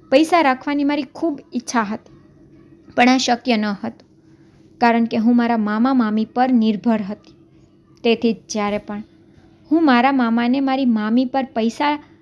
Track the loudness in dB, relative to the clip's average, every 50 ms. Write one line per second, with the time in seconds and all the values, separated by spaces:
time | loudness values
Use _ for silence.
0 | _ 0 2 2 2 4 2 2 2 2 0 -2 -4 -4 -4 -2 -2 -2 -2 -2
1 | -6 -8 -8 -6 -4 -4 -4 -6 -10 _ -10 -10 -8 -4 -4 -4 -4 -4 -6 -10
2 | -12 -18 -20 -20 -20 _ _ -20 -20 -20 -20 -20 -20 -20 -20 -20 _ -6 0 2
3 | 4 4 4 2 0 -2 -2 -2 -2 -2 -2 0 -2 -4 -4 -6 -8 -12 -12 -14
4 | -20 _ _ _ _ -20 -20 -20 -20 -20 -20 -20 -20 -20 -4 0 0 2 2 2
5 | 0 0 -2 0 2 2 2 2 2 0 0 -2 -2 -2 0 0 0 2 2 2
6 | 0 0 0 -2 -4 -2 -2 -2 0 2 2 2 2 2 0 0 0 -2 -2 0
7 | -2 -8 -12 -14 -16 -20 -20 -20 -20 _ _ _ _ _ _ _ _ _ _ _
8 | -2 0 0 0 0 -2 -2 -4 -8 -10 -8 -6 -4 -4 -6 -6 -8 -10 -12 -14
9 | -14 -18 _ _ _ _ _ -20 -20 _ _ _ _ -2 0 2 4 4 4 4
10 | 4 2 2 0 0 0 0 0 0 0 0 0 0 -2 -2 0 0 0 0 0
11 | 0 0 0 0 0 0 -2 -4 -6 -4 -4 -4 -4 -4 -4 -2 -4 -4 -4 -4
12 | -8 -16 -20 _